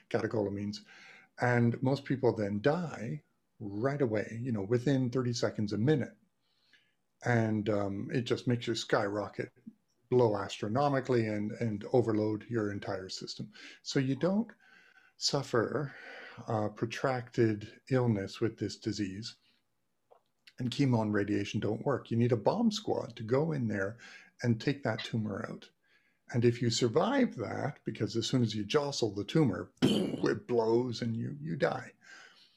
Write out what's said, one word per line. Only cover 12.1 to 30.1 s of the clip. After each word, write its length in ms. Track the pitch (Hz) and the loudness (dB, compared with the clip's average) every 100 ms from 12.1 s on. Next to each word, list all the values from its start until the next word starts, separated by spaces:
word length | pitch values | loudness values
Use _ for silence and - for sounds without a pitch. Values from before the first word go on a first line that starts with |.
| 107 107 107 - | 2 2 -2 -4
your 220 | 117 104 | -2 -2
entire 380 | 101 101 95 92 | -4 -6 -6 -6
system. 400 | - - - - - - - | -10 -10 -10 -12 -14 -20 -16
So 180 | - 143 | -4 -2
you 160 | 131 135 | 0 0
don't 320 | 170 202 - - - - - _ _ - | 0 0 -2 -10 -20 -20 -20 _ _ -6
suffer, 760 | - 143 127 120 98 123 143 - - - - - - | -2 0 2 2 2 -2 -4 -10 -16 -16 -16 -14 -4
uh, 220 | 110 104 | -2 -2
protracted 1000 | - 120 - 139 127 120 - 113 104 104 - - | -2 -4 0 0 -2 -4 2 2 2 -6 -14 0
illness 500 | 131 120 101 101 - | 2 4 2 -2 -2
with 180 | 110 - | -4 -2
this 180 | 101 - | -6 -4
disease. 580 | 113 104 95 95 117 - _ _ _ _ _ _ _ - _ _ - - | -6 -4 -4 -6 -12 -14 _ _ _ _ _ _ _ -20 _ _ -20 -6
And 100 | 127 | -6
chemo 320 | 131 135 117 | 0 2 4
and 120 | 107 | 2
radiation 460 | 104 101 101 101 104 | 0 0 -2 -2 -2
don't 260 | 104 113 143 | -2 -2 -2
work. 260 | 117 - | -2 0
You 60 | 117 | 2
need 140 | 120 | 2
a 60 | 113 | 4
bomb 340 | 127 180 233 | 2 2 2
squad 440 | 208 - - - 117 | 0 -2 -2 -4 -8
to 80 | |
go 300 | 110 131 160 | 0 0 2
in 140 | 147 110 | 0 -2
there 300 | 104 98 117 - - - - | 0 -2 -6 -18 -20 -20 -4
and 180 | 120 113 | 0 2
take 220 | 147 143 | 0 -2
that 200 | - 113 | -2 -4
tumor 440 | - 113 107 98 - | -4 -4 -4 -6 -8
out. 160 | - - _ _ _ _ _ - | -12 -16 _ _ _ _ _ -4
And 100 | 120 120 | 2 4
if 160 | 120 | 4
you 80 | 117 | 0
survive 680 | - 120 147 208 277 240 - | 2 2 2 2 2 0 -2
that, 440 | 101 104 123 - - | -6 -4 -6 -6 -10
because 300 | 110 107 113 | -4 -2 -2
as 100 | 110 | 0
soon 160 | 131 | 2
as 140 | 117 107 | 2 0
you 80 | |
jostle 500 | 101 147 143 139 113 | 0 0 0 0 -2
the 100 | 101 98 | -2 0
tumor, 440 | 160 131 92 92 - | 2 2 0 -6 0
<clears throat> 60 | |
it 640 | - 214 180 | 2 2 0